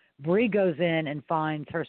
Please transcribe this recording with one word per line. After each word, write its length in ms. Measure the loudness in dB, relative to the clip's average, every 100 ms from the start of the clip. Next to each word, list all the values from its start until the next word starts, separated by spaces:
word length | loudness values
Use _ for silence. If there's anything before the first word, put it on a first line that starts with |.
| _ _
Bree 280 | 0 2 2
goes 280 | 2 2 2
in 280 | 0 0 -2
and 180 | -6 -4
finds 420 | -2 -2 -4 -6
her 160 | -6